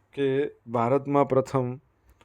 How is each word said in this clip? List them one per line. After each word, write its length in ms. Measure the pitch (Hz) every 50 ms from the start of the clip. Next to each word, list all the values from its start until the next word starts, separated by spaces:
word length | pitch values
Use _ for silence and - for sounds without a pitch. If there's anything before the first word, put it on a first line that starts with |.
| _ _
કે 380 | - 139 139 135 135 139 147 143 - _ -
ભારતમાં 600 | 117 117 120 117 120 135 139 135 139 143 143 139 135
પ્રથમ 520 | 135 131 131 - - 135 127 123 127 135 _ _ _ _ _ _ _ _